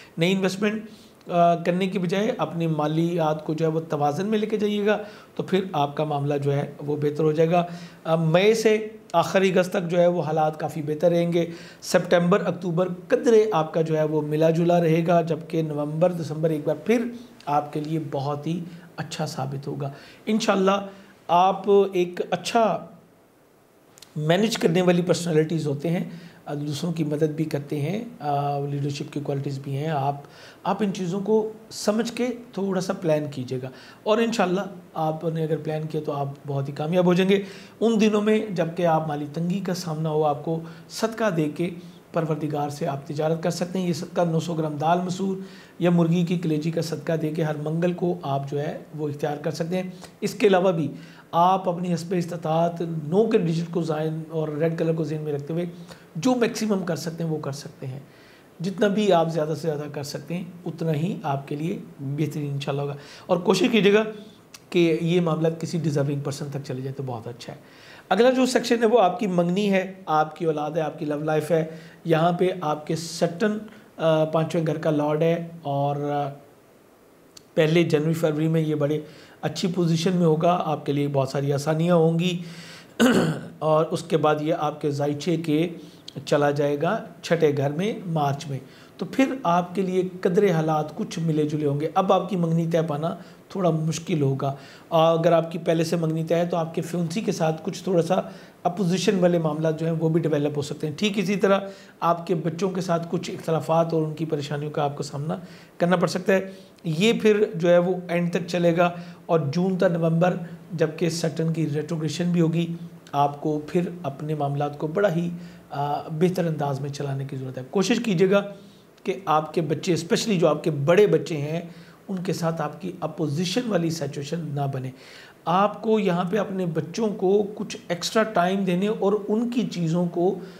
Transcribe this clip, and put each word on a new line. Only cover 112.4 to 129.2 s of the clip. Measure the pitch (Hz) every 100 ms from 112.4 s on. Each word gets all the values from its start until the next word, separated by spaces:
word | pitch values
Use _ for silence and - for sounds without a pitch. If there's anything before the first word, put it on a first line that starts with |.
| 165 165 170 - - - - 143
आपको | 143 139 156 151 -
फिर | 180 175 - 139
अपने | 139 151 151
मामलात | 139 143 - -
को | 156
बड़ा | 185 202
ही, | 165 175 - - - -
आ, | 143 143 147 -
बेहतर | 156 180 180 170
अंदाज | 147 143 131
में | 143
चलाने | 143 143 135 135
की | 131
ज़रूरत | 131 131
है। |
कोशिश | 131 202 185 233
कीजिएगा | 240 170 185 202 196 - - - - - -
कि | 180 156
आपके | 156 156 180
बच्चे, | 151 147 185 160
especially | - 214 226 180
जो | 165
आपके | 151 185
बड़े | 143 143 185 202
बच्चे | 160 147 151
हैं, | 143 165 - - - - -
उनके | 185 170
साथ | - 165 165
आपकी | 147 - 180 -
opposition | 160 - 151 139 175 247 247
वाली | 185 165
situation | 160 139 147 139 170 151
ना | 143 139
बने। | 131 131 - - - - - 165
आपको | 180 202 208 226 220
यहाँ | 196 175 175
पे | 208
अपने | 190 190 180
बच्चों | 160 160 - 214
को | - 185 208
कुछ | 196 - 208 - -
extra | 170 - 226
time | 214 185 175 196 185
देने | 175 208
और | 196 190
उनकी | 202